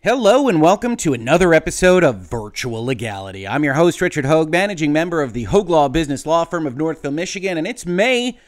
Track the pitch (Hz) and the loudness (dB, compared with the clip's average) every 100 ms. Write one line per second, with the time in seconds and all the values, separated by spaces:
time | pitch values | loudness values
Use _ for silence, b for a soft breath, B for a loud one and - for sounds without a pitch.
0 | 185 262 214 247 277 170 160 202 240 233 | 0 2 4 4 4 4 4 4 0 -2
1 | 165 123 113 165 185 160 - - 185 185 | -2 -4 0 2 4 4 2 0 4 6
2 | 160 104 87 117 107 - 127 113 120 123 | 4 0 -8 -10 -8 -10 -8 -6 -6 -4
3 | 113 101 95 95 95 127 151 135 170 - | -6 -8 -12 -12 -6 -2 0 4 2 2
4 | 180 151 131 160 156 170 202 185 151 151 | -2 -2 0 2 2 0 -2 -2 0 0
5 | 165 165 139 113 104 190 180 165 143 143 | 0 -2 -4 -6 0 0 2 2 2 0
6 | 156 135 147 165 165 175 151 123 160 156 | -4 -6 -2 -2 0 -4 -6 -4 -6 -4
7 | 147 143 185 202 190 170 170 247 175 180 | -6 -6 -6 -6 -6 -6 -6 -8 -6 0
8 | 233 247 247 240 | 0 0 -2 -8